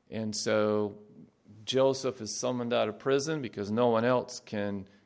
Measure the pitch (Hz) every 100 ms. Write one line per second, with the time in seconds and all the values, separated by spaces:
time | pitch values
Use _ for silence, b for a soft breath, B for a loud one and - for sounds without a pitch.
0 | _ 113 110 104 113 107 107 107 104 -
1 | - - - _ - 107 107 127 135 135
2 | 131 - 107 - 123 123 120 120 110 107
3 | 139 139 147 156 117 - 98 110 123 113
4 | 120 123 - - - 107 101 101 95 b